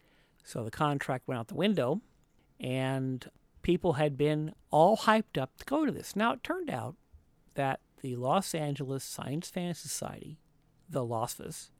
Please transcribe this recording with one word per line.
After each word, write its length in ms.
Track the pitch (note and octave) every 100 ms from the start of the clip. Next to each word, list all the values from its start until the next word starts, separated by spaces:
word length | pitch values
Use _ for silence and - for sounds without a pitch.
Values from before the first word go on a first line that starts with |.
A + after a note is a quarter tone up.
| - _ _ _
So 200 | - C#3+
the 80 | A2
contract 560 | - D3+ C#3+ - C3 -
went 120 | B2+
out 80 | A#2
the 60 | C#3
window, 460 | G3 F#3 B2 F#3 - _ _ _ _ -
and 680 | B2+ C3 C3 C3+ C3 B2+ - - _ - -
people 260 | F3 F3+
had 220 | C#3 D3+ C3+
been 360 | D3 D3+ D#3 - _
all 240 | D3+ E3+ A3
hyped 420 | - A3 - D3
up 200 | C3 -
to 80 | -
go 200 | D4 D4
to 60 |
this. 240 | C#3+ - G3
Now, 160 | A3+
it 100 | C4
turned 280 | - F4+ D#4
out 260 | B2 A2 F3 _ - _ _ _ -
that 260 | C3+ - _ _
the 140 | C3 B2
Los 400 | B2+ F3+ F#3+ D#3+
Angeles 480 | D3 C#3+ C3 C3+
Science 460 | - - B2+ D3 -
Fan 240 | F#3+ F3
Society, 640 | E3+ - - - - - D#3 _ _ _ _ -
the 120 | D3
losfas, 680 | A#2+ A2+ A#2 - - - - _